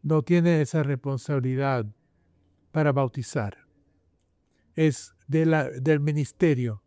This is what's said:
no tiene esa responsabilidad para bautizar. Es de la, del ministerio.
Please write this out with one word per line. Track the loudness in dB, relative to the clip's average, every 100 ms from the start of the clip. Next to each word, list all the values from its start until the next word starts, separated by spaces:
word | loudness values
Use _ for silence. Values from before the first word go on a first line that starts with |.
no | 0 0
tiene | 2 2 4 2
esa | 0 -2
responsabilidad | -2 -4 -4 -6 -4 -2 -2 -2 0 -2 -4 -10 _ _ _ _ _ _ _
para | 0 2
bautizar. | 2 -2 -4 -6 -4 -6 -8 _ _ _ _ _ _ _ _ _ _ _
Es | 0 0 0 -12 _ -2
de | 2 4
la, | 2 0
del | -4 0 2
ministerio. | 2 -2 -4 0 2 2 -2 -6